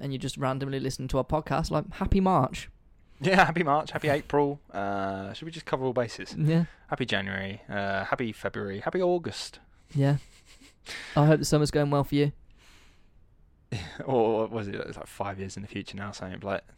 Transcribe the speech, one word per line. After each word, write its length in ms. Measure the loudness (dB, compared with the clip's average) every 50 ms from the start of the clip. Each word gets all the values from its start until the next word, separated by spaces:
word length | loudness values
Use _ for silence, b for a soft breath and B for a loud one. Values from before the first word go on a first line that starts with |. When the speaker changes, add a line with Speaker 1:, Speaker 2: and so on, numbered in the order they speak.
Speaker 1:
and 100 | -6 -6
you 80 | -6 -6
just 160 | -6 -6 -4
randomly 420 | -2 -2 -2 -2 -2 -4 -4 -4 -4
listen 260 | -4 -4 -6 -6 -6
to 100 | -2 0
our 60 | 0 0
podcast, 480 | 0 0 -2 0 0 -2 0 0 0
like, 140 | -2 -2 -2 -4 -6
happy 260 | -4 2 4 4 4
March. 500 | 6 6 4 4 4 2 -2 -6 -12 -14 -18 _ _ -20 -20 _ -20 _ -10 -2
Speaker 2:
Yeah, 240 | 0 4 6 6 6
happy 180 | 6 4 0 2
March, 280 | 2 2 2 2 -2
happy 180 | -6 -2 0 0
April. 500 | 0 0 0 0 2 2 4 2 0 -6 -10 -10 -6
Uh, 580 | -4 -4 -2 -2 -2 -2 -2 -4 -4 -6 -8
should 140 | -10 -10 -12
we 60 | -12
just 140 | -12 -10 -6
cover 200 | -4 -2 0 0
all 80 | 0 2
bases? 420 | 0 0 0 -2 -10 -12 -8 -2
Speaker 1:
Yeah. 280 | 2 4 6 6 4 4 b b b b b
Speaker 2:
Happy 160 | -4 -2 0
January, 560 | 0 0 0 0 -2 -4 -4 -6 -6 -10 -12 -10 -6
uh, 340 | -4 -4 -2 -2 -2 -2 0
happy 280 | -2 -2 -2 -2 -4 -6
February, 460 | -4 -6 -6 -4 -4 -6 -6 -6 -6
happy 200 | -6 -4 -2 0
August. 580 | 2 2 2 0 -2 -6 -8 -8 -12 -12 -14 -18 -20 -20 -20 -20 _ -6 0
Speaker 1:
Yeah. 220 | 2 4 4 2 2 -2 -8 -20 -20 -20 -20 -20 -20 -20 -20 _ _ -16 B B B B B B
I 100 | 6 8
hope 120 | 8 8 6
the 60 | 4
summer's 260 | 4 4 4 4 2
going 200 | 2 2 2 2
well 120 | 2 2 2
for 120 | 2 4
you. 180 | 4 4 2 0
Speaker 2:
<laughs> 40 | -4 -16 -20 b b b b b b b b b b b b b -20 -20 _ _ _ _ _ _ _ _ -8 -8 -8 -8 -8 -10 -8 -4
Or 420 | 0 2 4 4 4 4 2 0
was 200 | -2 -2 -6 -6
it, 80 | -6 -6
it's 220 | -8 -8 -8 -10
like 100 | -12 -14
five 320 | -12 -8 -8 -6 -6 -6 -8
years 160 | -8 -8 -8
in 60 | -10
the 60 | -12
future 280 | -8 -8 -10 -10 -8 -10
now, 160 | -10 -10 -10
saying, 280 | -10 -10 -10 -10 -10 -8
like, 220 | -4 -4 -4 -4 -6 -10 -20